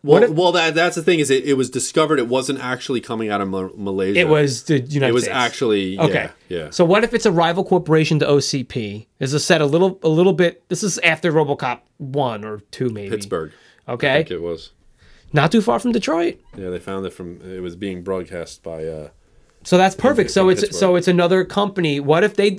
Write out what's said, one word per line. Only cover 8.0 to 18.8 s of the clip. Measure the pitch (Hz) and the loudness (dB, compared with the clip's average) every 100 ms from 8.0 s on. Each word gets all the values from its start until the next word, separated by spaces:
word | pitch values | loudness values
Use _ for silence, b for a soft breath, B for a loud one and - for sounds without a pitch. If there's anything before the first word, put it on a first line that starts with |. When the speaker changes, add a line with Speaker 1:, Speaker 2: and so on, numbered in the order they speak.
| 156 151 | 4 2
Speaker 2:
to | 143 | 4
O | 143 | 2
C | - 139 | 2 -6
P? | 127 127 104 104 - _ | -6 -8 -8 -10 -16 _
Is | 135 | -4
a | 147 | -2
set | - 165 | 2 2
a | 143 | 2
little, | 165 190 185 | 2 0 0
a | 160 | 0
little | 156 185 | 4 2
bit, | 175 170 170 _ | 2 0 -2 _
this | 180 | -4
is | 208 - | -4 0
after | 170 160 180 | 0 0 0
RoboCop | 156 143 143 131 120 _ _ | 0 0 -2 -4 -6 _ _
one | 135 143 127 110 | -8 -4 -4 -4
or | 107 107 _ | -10 -12 _
two | - 127 | -6 -4
maybe. | 107 101 | -4 -8
Speaker 1:
Pittsburgh. | 110 101 90 78 b b b - | -8 -6 -6 -8 b b b -12
Speaker 2:
Okay. | 123 143 | -4 0
Speaker 1:
I | 143 | 0
think | 160 | 0
it | 87 | -6
was. | 85 82 - _ _ b b b b | -6 -8 -12 _ _ b b b b
Speaker 2:
Not | 147 160 | 2 4
too | 226 | 4
far | 220 233 | 2 0
from | 247 | 0
Detroit. | 226 254 330 339 - _ - | -2 0 -2 -2 -4 _ -12
Speaker 1:
Yeah, | 92 | -8
they | 90 | -8
found | 98 95 | -6 -6
it | 95 | -8
from, | - 87 87 | -10 -14 -14
it | 92 92 | -14 -10
was | 90 | -10
being | 87 98 90 | -8 -8 -8
broadcast | 87 95 85 90 80 - | -6 -6 -6 -10 -12 -14
by, | - 82 | -12 -10